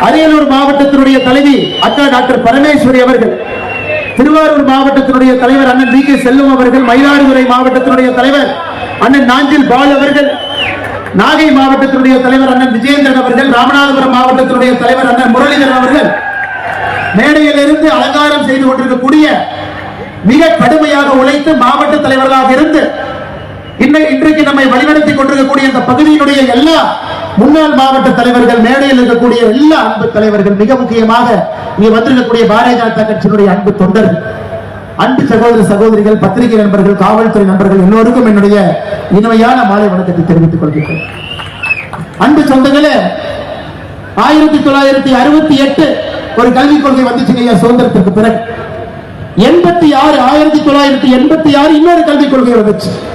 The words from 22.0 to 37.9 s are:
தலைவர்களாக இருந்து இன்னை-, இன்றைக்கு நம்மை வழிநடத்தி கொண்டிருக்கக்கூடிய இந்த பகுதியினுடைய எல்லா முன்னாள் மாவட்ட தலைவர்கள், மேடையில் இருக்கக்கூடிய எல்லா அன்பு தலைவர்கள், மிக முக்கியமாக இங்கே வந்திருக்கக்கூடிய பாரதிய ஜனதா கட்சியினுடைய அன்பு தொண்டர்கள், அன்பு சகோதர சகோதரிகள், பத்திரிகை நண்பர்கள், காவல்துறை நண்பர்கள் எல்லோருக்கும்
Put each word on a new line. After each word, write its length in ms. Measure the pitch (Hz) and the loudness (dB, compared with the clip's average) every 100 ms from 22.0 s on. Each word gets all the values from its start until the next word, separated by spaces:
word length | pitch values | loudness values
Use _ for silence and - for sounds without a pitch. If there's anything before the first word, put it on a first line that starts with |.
| 262 | 0
தலைவர்களாக 460 | 262 262 269 262 262 | 0 0 0 0 0
இருந்து 260 | 311 302 - - - - - - - - - - 262 | 2 0 -2 -6 -10 -12 -14 -14 -16 -16 -18 -4 0
இன்னை-, 240 | 302 302 | 2 0
இன்றைக்கு 300 | 269 311 311 285 | 0 0 2 0
நம்மை 180 | 269 262 | 2 0
வழிநடத்தி 400 | 254 294 302 302 | 0 2 0 0
கொண்டிருக்கக்கூடிய 520 | 277 269 285 269 277 269 | 0 0 0 0 0 0
இந்த 100 | 262 247 | -2 -2
பகுதியினுடைய 500 | 269 302 302 277 277 254 240 | 0 2 2 2 0 0 2
எல்லா 220 | 302 320 - - - - - - | 2 2 0 -6 -10 -10 -6 0
முன்னாள் 360 | 254 311 302 262 | 2 2 2 2
மாவட்ட 300 | 269 269 262 - | 2 2 0 0
தலைவர்கள், 420 | 240 240 240 240 220 | 0 2 2 2 0
மேடையில் 340 | 269 277 254 | 0 0 2
இருக்கக்கூடிய 380 | 240 240 240 233 226 | 2 0 0 0 0
எல்லா 260 | 240 302 311 220 | 2 2 2 -2
அன்பு 200 | 220 - 214 | -4 -4 -2
தலைவர்கள், 440 | 214 208 202 196 | 0 0 0 0
மிக 140 | 214 254 | 0 0
முக்கியமாக 460 | 247 226 214 233 240 196 - - - - | 0 0 0 2 0 -2 -4 -8 -10 0
இங்கே 120 | 214 220 | 2 2
வந்திருக்கக்கூடிய 480 | 233 254 226 233 202 | 2 0 0 0 2
பாரதிய 260 | 214 240 233 | 2 2 0
ஜனதா 240 | 233 214 214 | -2 -2 -4
கட்சியினுடைய 380 | 208 208 214 196 | -2 -2 2 2
அன்பு 180 | 185 208 - | 0 -2 0
தொண்டர்கள், 380 | 185 220 196 160 - - - - - - - - | 0 2 0 -2 -6 -12 -10 -12 -12 -16 -16 -6
அன்பு 200 | 214 262 - | -2 -2 0
சகோதர 300 | 226 233 226 190 | 0 2 2 2
சகோதரிகள், 500 | 202 220 214 208 214 | 2 2 2 2 0
பத்திரிகை 340 | 180 190 240 220 | 0 0 0 2
நண்பர்கள், 400 | 208 196 190 202 | 0 2 0 2
காவல்துறை 420 | 190 220 220 214 196 | 0 0 0 0 0
நண்பர்கள் 320 | 185 190 190 | 0 2 2
எல்லோருக்கும் 440 | 185 | 4